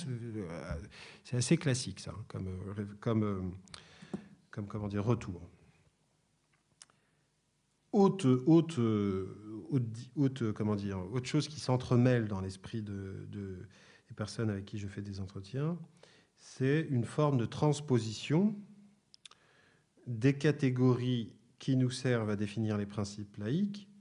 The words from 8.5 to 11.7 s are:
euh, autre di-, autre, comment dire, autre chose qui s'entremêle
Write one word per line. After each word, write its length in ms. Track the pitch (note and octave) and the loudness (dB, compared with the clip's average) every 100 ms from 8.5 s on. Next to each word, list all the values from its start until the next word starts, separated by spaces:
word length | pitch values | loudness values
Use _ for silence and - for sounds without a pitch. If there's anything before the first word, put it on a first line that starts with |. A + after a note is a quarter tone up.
| E3 D#3+ B2 | 8 6 2
euh, 880 | A#2 G#2+ G2+ F#2+ F#2+ G#2 G#2+ A2 - | 2 4 2 0 -4 -10 -12 -12 -4
autre 160 | C3 | -2
di-, 260 | A2+ A2 B2+ D#3 | -2 -6 -6 -2
autre, 360 | C3+ C3 A2 | 0 0 -2
comment 220 | G#2+ G#2+ | 0 0
dire, 240 | G#2 G2 F#2+ F#2 | 0 -2 -4 -4
autre 160 | B2 B2+ | -6 -2
chose 200 | D3+ - | -2 -2
qui 120 | - | -4
s'entremêle 680 | - | 0